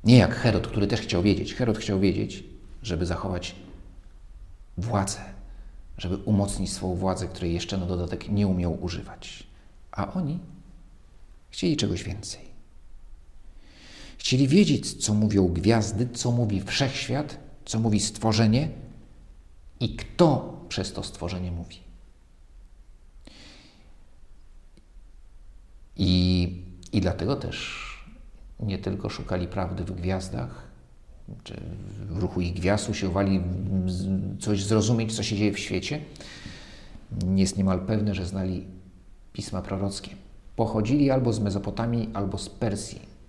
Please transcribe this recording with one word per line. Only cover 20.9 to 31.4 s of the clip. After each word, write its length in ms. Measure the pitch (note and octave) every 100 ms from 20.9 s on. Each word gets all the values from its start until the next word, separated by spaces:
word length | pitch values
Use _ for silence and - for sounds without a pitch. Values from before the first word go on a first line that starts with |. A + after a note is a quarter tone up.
to 100 | -
stworzenie 500 | - - E2+ F#2 F2+
mówi. 240 | E2+ E2+ - - - - - - - - - - - - - - - - - - - - - - - - - - - - - - - - - - - - - - - - - - -
I, 680 | F#2 F2+ F2+ F2+ F2 F2+ - - -
i 80 | G#2
dlatego 360 | F2+ E2+ E2+ C#3
też 440 | - - - - - - - - - - - -
nie 180 | G#2+ F#2
tylko 300 | - G2 G2+
szukali 400 | - - F#2 F2
prawdy 360 | G2 F2+ F#2
w 80 | F2
gwiazdach, 800 | F#2 F2+ F#2+ - A#2 B2+ - - - - - - - - -